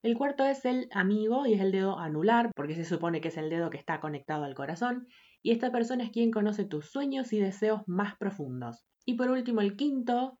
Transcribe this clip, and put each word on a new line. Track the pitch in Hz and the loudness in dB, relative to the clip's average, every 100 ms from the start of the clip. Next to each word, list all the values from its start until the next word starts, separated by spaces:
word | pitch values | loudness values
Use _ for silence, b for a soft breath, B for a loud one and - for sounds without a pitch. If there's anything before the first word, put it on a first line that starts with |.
El | 226 233 | 2 2
cuarto | 277 277 | 0 2
es | 269 269 247 | 2 2 0
el | 254 - | 0 -2
amigo | 202 190 208 214 240 277 | 0 2 2 2 2 4
y | |
es | 208 | 4
el | 190 | 4
dedo | 190 190 196 | 2 0 0
anular, | 165 151 190 233 233 | -4 2 4 6 4
porque | - 147 | -2 -6
se | 165 | -4
supone | 160 165 170 165 | -2 -2 0 -2
que | 165 | -2
es | 165 | -4
el | 156 | -4
dedo | 165 170 | -2 -2
que | 139 | -4
está | - 156 | -6 -4
conectado | 156 147 - 151 | -4 -8 -4 -4
al | 143 | -4
corazón, | 135 139 - 240 247 247 B B B | -6 -6 -2 -2 -2 -8 B B B
y | 214 | 0
esta | 233 254 | 2 2
persona | 247 233 254 | 0 0 -2
es | 233 | -2
quien | 233 233 | 2 2
conoce | 220 208 208 196 | 2 0 0 -4
tus | 151 151 | -4 -6
sueños | 277 285 269 254 | -4 -2 -2 -2
y | 214 | 0
deseos | 196 190 214 214 214 | 0 2 0 0 -2
más | 180 202 - | -2 -2 -4
profundos. | 196 202 139 127 120 117 _ _ - | -6 -6 -8 -8 -10 -12 _ _ -4
Y | |
por | 240 254 | 0 2
último, | 254 240 226 | 0 0 2
el | 202 202 | 2 0
quinto | 285 269 240 240 262 - | -2 0 0 0 0 -6